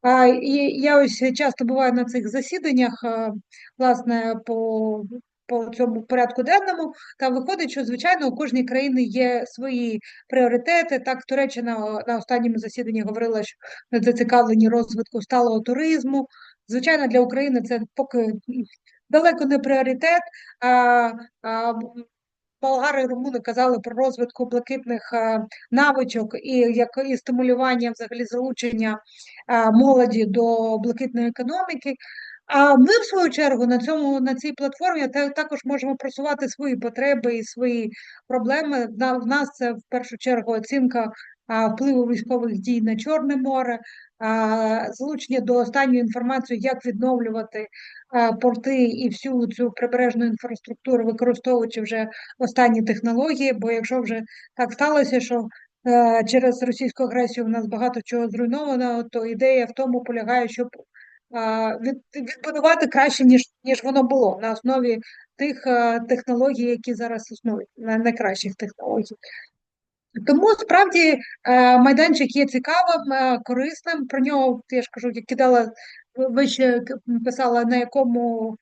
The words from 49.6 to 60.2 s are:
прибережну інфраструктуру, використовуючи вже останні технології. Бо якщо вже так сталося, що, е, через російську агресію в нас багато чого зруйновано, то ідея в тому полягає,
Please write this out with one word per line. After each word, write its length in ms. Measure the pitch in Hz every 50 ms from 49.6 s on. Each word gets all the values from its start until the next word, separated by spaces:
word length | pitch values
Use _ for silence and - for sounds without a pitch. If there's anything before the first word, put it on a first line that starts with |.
| 247 233
прибережну 540 | - - 247 240 247 247 254 247 226 233 233
інфраструктуру, 800 | 233 220 226 - 247 233 - _ - 233 _ _ 262 254 240 226
використовуючи 760 | 226 220 226 254 247 240 240 - 262 247 240 226 220 - 226
вже 280 | 220 214 226 220 220 214 - - - - - _
останні 440 | 254 226 - - 247 240 226 220
технології. 680 | 220 220 220 - - 233 233 233 277 320 302 247 277 269
Бо 180 | 254 208 202 226
якщо 280 | 233 226 220 - 254 254
вже 220 | 240 214 226 226 226 - - - - _ _
так 180 | - 247 247
сталося, 480 | 247 - 285 294 302 294 277 - 247 247
що, 280 | 240 - 247 233 220 226 - - - _ _ _ _ 254
е, 360 | 240 240 240 233 226 226 220
через 380 | 220 254 254 247 254 240 254
російську 400 | 262 254 240 - 269 240 - -
агресію 440 | 262 233 220 254 247 226 233 247 233
в 20 | 220
нас 180 | 226 233 220
багато 340 | 220 208 214 240 247 247 240 -
чого 240 | - 247 240 233 233
зруйновано, 760 | 196 196 240 233 247 285 302 294 269 247 254 247 240 233 233
то 220 | 233 - 233 226
ідея 380 | 226 233 202 262 262 262 254 240
в 80 | 226
тому 300 | 233 - 269 254 247 247
полягає, 460 | 240 - 240 233